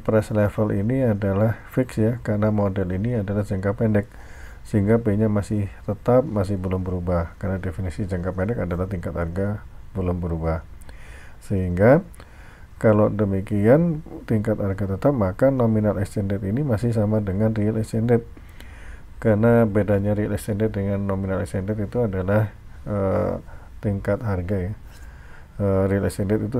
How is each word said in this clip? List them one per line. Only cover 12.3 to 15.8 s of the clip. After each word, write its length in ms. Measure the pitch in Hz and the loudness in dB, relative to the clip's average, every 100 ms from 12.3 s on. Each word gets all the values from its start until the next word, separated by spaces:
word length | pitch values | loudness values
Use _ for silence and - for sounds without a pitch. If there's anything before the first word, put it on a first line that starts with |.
| - - - - - | -20 -20 -20 -20 0
kalau 320 | 113 107 113 | 4 6 4
demikian 880 | 104 101 98 98 104 107 147 170 156 - - | 2 0 0 -2 2 6 6 4 -2 -8 -10
tingkat 320 | - 110 107 101 | -2 0 0 0
harga 380 | 101 95 98 95 | -2 -2 -2 0
tetap, 160 | 139 | 2
maka 400 | 139 95 95 135 | 2 2 4 2
nominal 480 | 135 113 110 | 4 4 4